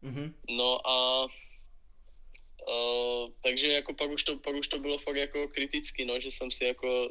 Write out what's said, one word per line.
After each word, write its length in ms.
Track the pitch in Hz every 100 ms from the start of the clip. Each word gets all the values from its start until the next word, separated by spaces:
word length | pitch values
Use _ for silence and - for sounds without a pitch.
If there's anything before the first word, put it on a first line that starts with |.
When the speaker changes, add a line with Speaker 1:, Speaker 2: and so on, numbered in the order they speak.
Speaker 1:
Mhm. 320 | 135 135 147 - -
Speaker 2:
No 380 | 233 247 254 127
a, 380 | 127 127 131 131 - - - - - - - - - - - - - -
eh, 640 | 120 120 120 120 120 117 -
takže 300 | 131 127 147
jako 220 | 147 143
pak 160 | 139 147
už 140 | 147
to, 120 | - 139
pak 160 | 147
už 140 | 143 143
to 100 | 147
bylo 200 | 143 143
fakt 180 | - 143
jako 320 | 139 147 143
kritický, 560 | - 139 147 - -
no, 160 | 123 123
že 100 | 135
jsem 200 | - 127
si 140 | -
jako 460 | 127 127 127 123 120